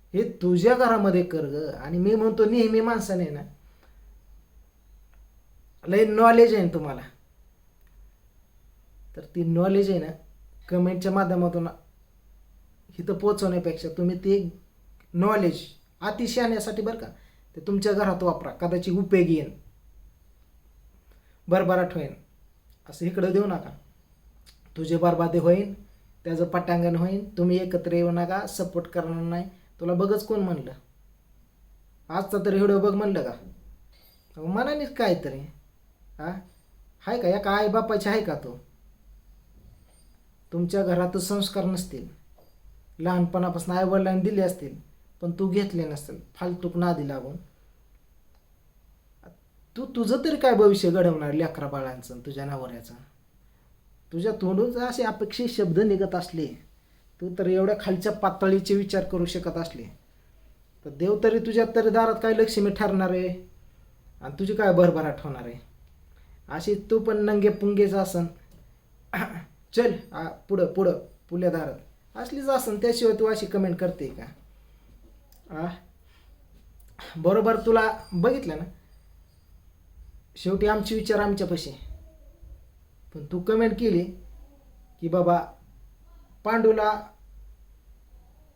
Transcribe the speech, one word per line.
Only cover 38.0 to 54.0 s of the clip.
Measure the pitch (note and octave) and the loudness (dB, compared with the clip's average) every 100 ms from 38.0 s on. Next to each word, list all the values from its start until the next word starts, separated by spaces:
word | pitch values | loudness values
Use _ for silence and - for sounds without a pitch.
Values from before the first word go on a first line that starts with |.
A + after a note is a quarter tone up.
| G3+ | 0
आहे | G#3+ | -2
का | F#3+ | -2
तो? | C#3+ B2 B2+ - _ - _ - - - - _ - - - _ _ - - _ _ _ | -6 -10 -16 -20 _ -20 _ -20 -20 -20 -20 _ -20 -20 -20 _ _ -20 -20 _ _ _
तुमच्या | E3+ F3 G3 | -4 -2 0
घरात | F#3 F3 F3+ F#3 | 0 0 0 -2
संस्कार | - G3+ G3 G3 | -4 -2 -2 -4
नसतील, | F3+ F3+ - B2+ - - - - _ _ - - - - | -2 -4 -6 -12 -14 -18 -20 -20 _ _ -20 -20 -20 -6
लहानपणापासून | E3+ F3+ F3 F#3 F3+ E3+ F#3 F3+ | -2 0 0 0 -2 -4 -4 -2
आईवडिलांनी | F#3 G3 F#3+ F#3 | 2 2 2 0
दिले | F#3+ G3+ | 0 0
असतील, | F3+ - C#3 - - - - - | 0 -2 -10 -14 -20 -20 -20 -10
पण | F3 | -8
तू | E3+ G3 | -4 0
घेतले | G3 G3 F3 | 0 0 -2
नसतील, | D3+ C#3+ - F3 - | -6 -8 -12 -18 -20
फालतूक | - F3+ F3 F3 F3 | -10 -8 -6 -6 -2
नादी | F3 E3 C#3+ | 0 0 -4
लागून. | C3+ C3 F3 - _ _ _ _ _ _ _ _ _ _ _ _ _ _ _ _ _ F3+ - _ _ _ - | -8 -10 -14 -18 _ _ _ _ _ _ _ _ _ _ _ _ _ _ _ _ _ -20 -20 _ _ _ -12
तू | C4 A#3+ | -6 -2
तुझं | G#3 B3+ | 0 0
तरी | D#4+ D4 | 0 2
काय | B3+ | 4
भविष्य | G#3 G#3 F#3+ F3 | 6 6 6 2
घडवणार | F3+ F3 D#3 D3 | 2 2 2 -2
लेकरा | D3+ D#3+ - C#3+ | -2 -2 -4 -8
बाळांचं | C#3 C3 B2+ A#2+ | -6 -8 -10 -16
आणि | B2 C3 | -16 -14
तुझ्या | C3+ | -10
नवऱ्याचं? | C#3 C3+ B2 A#2 - A#2+ - _ _ _ _ _ _ _ _ _ | -8 -8 -10 -14 -18 -20 -20 _ _ _ _ _ _ _ _ _